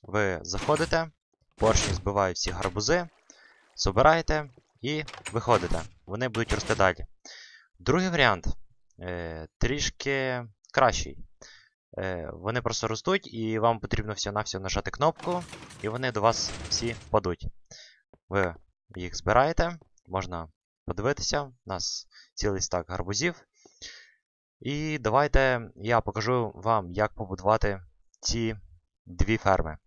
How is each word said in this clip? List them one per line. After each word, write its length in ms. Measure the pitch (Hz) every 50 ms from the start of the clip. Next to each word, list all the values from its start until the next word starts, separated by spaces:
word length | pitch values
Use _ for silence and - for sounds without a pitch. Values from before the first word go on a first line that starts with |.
| -
Ви 360 | - 90 107 104 98 90 80
заходите, 680 | - - 92 98 - - 151 151 165 - - 165 165 160 _ _ _ _ _ _ _ _ _
поршні 360 | - 110 110 110 - - - -
збивають 440 | 76 - 98 98 101 98 92 87
всі 140 | - - -
гарбузи, 580 | 87 87 95 98 90 101 104 120 160 180 175 165 _ _ _ _ - _ - - _ _ _ _ _
собираєте 760 | - - - 92 104 135 151 160 165 160 - 156 151 151 139 - - _ _ _ _
і 220 | - 131 151 156 156 - - - - -
виходите. 500 | - 117 110 120 117 98 87 87 - 82 80 - - - _
Вони 240 | - 92 110 123 127
будуть 240 | 110 113 117 - -
рости 220 | 101 - - 110
далі. 300 | 95 98 92 87 - - - - _ _ - - - - - - - _ _ _ _
Другий 300 | 85 - 139 180 190 185
варіант, 380 | 170 151 135 120 101 87 - - - - - _ _ _ _ _ _ -
е, 480 | 90 90 90 87 85 82 80 80 80 - _ _
трішки 840 | - 120 135 147 - - - _ - 139 139 135 131 131 127 123 120 110 _ _ _ _ -
кращий. 440 | - 131 117 98 - - 76 67 - - - - _ - - - - _ _ _ _ _ _ -
Е, 320 | - 95 95 92 87 80 71 76
вони 280 | 80 87 104 117 123
просто 260 | - 113 110 - -
ростуть, 460 | 110 113 - - 180 190 196 - - -
і 260 | 113 110 110 110 110
вам 200 | 107 117 117 107
потрібно 340 | - - - 110 104 107 104
всього-навсього 480 | - - 104 101 104 107 - - 95
нажати 300 | 95 92 - 101 - -
кнопку, 520 | - - 143 160 160 - - 170 175 180 175 - - - - - - -
і 80 | - 104
вони 220 | 110 123 131 127
до 100 | 113 107
вас 300 | 101 113 113 - - - - - - -
всі 240 | - - 117 117 117
впадуть. 540 | - - - - 107 - 92 85 - - - - - - _ - - - - _ _ _ _ _ _ _ _
Ви 260 | 92 101 92 87 82 - - _ _ _ _ _ -
їх 200 | 92 90 87 -
збираєте, 640 | - - 92 107 120 135 156 170 - 170 170 175 160 - _ _ _ _
можна 400 | - 92 95 92 90 90 85 82 80 _ _ _ _ _ _ _
подивитися, 560 | - 90 82 104 131 143 - - - - 147
у 120 | 143 135 123 _ _
нас 420 | 92 95 87 - - - - - _ _ - - _ _
цілий 280 | - - 104 98 95
стак 280 | 90 - - 90 85 -
гарбузів. 580 | 90 92 85 90 104 101 143 175 170 - _ _ _ _ _ - _ _ - - - - - _ _ _ _ _ _ _ _ _ _ _
І 380 | - 123 143 147 156 156 156
давайте 760 | 147 117 110 107 135 147 143 - 135 135 131 127 120 117 - -
я 260 | - 98 110 120 113
покажу 500 | - - - 110 104 113 127 123 117 104 -
вам, 360 | - 95 113 113 107 95 87
як 220 | 90 95 107 107 -
побудувати 680 | - 113 90 95 92 92 101 110 110 - 104 98 95 90 - _ _ _ _ _ _
ці 380 | - - - 117 113 113 113 104 - - - - _ _ _ _ _
дві 320 | - 87 87 - 101 113
ферми. 400 | 110 - 98 95 90 82 78 76 - _